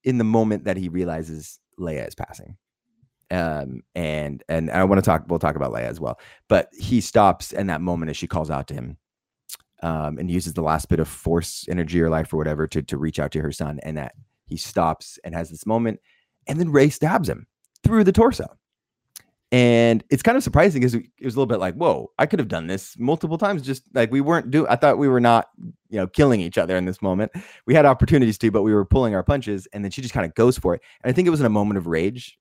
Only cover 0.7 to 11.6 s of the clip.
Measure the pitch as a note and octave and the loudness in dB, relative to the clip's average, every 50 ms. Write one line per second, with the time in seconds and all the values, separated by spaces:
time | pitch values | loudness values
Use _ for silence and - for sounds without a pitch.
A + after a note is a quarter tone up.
0.7 | F#2 F#2+ F#2+ F2 E2 F2+ F2+ E2+ D#2+ D#2+ D#2+ D#2+ D#2+ D#2 D2 - - _ _ _ | -4 -4 -6 -6 -4 -4 -4 -4 -4 -8 -8 -10 -12 -14 -16 -18 -20 _ _ _
1.7 | _ - F2+ E2 D#2 C#2 G#1+ G1+ - - - - - - G1+ - F#2+ _ _ _ | _ -10 -10 -8 -8 -8 -10 -12 -12 -14 -14 -14 -14 -20 -20 -20 -20 _ _ _
2.7 | _ _ _ _ _ _ _ _ _ _ _ _ F2 F#2 E2+ D#2+ D2+ D2 C#2 C2 | _ _ _ _ _ _ _ _ _ _ _ _ -6 -4 -4 -4 -6 -6 -8 -10
3.7 | B1+ B1 _ _ _ F2 E2+ D#2 D2+ D2+ D2 C#2+ C#2+ - _ - D#2+ E2 D#2+ D#2+ | -12 -16 _ _ _ -8 -6 -4 -4 -6 -6 -8 -10 -12 _ -6 -4 -4 -4 -2
4.7 | - F#2 F#2+ F#2+ G2 G2 F#2+ - E2+ D#2 - D2+ E2+ D#2+ - D2+ D2+ D#2 C#2 B1+ | 0 2 4 4 4 4 4 2 0 0 0 -4 -4 -2 -2 -2 -2 -2 -6 -6
5.7 | A1 A1+ A#1+ A#1 - - D2+ A#1 - _ - - - _ _ _ G#2+ F2+ - _ | -6 -6 -8 -8 -8 -8 -8 -8 -10 _ -16 -20 -20 _ _ _ 0 0 0 _
6.7 | _ - F#2 G2 B2 A2+ - - - A2+ G#2 F#2+ E2+ - - - - - G2+ F#2+ | _ -12 -4 -2 0 -2 -2 2 2 4 4 4 4 0 -8 -10 -6 -4 -4 -4
7.7 | E2 D2 F2 F2+ F2 E2 E2 D#2 D2 - E2+ D#2+ - F2 D#2+ D2+ D2+ C2+ C#2 - | -4 -4 -4 -4 -4 -4 -4 -6 -8 -8 -8 -6 -4 -6 -4 -4 -6 -6 -6 -8
8.7 | D2 C#2 A#1+ B1 D#2 _ _ _ _ _ _ _ _ _ _ - - - _ _ | -12 -12 -12 -12 -16 _ _ _ _ _ _ _ _ _ _ -20 -20 -20 _ _
9.7 | _ _ - E2 D#2+ D#2 D2+ D2 D2+ - F2+ F2+ E2+ F2+ E2+ F2 D2 F2 D#2+ D#2 | _ _ -6 -4 -4 -4 -4 -6 -6 -6 -6 -2 -2 -2 -4 -4 -6 -4 0 0
10.7 | D#2 D#2 - - F2 D#2+ D#2 - - - - D#2+ E2 E2+ E2 - - - | 0 0 0 -2 0 0 0 -4 -6 -8 -2 0 0 0 -2 -4 -12 -14